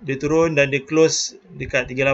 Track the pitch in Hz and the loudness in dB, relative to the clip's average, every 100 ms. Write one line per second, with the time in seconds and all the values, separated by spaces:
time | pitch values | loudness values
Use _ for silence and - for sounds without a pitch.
0 | 143 135 147 160 165 147 139 139 135 156 | -8 -4 0 2 2 2 0 0 -2 2
1 | 160 - - - - 139 135 135 123 127 | 4 2 -6 -10 -18 -14 -6 -4 -4 -2
2 | 135 | -2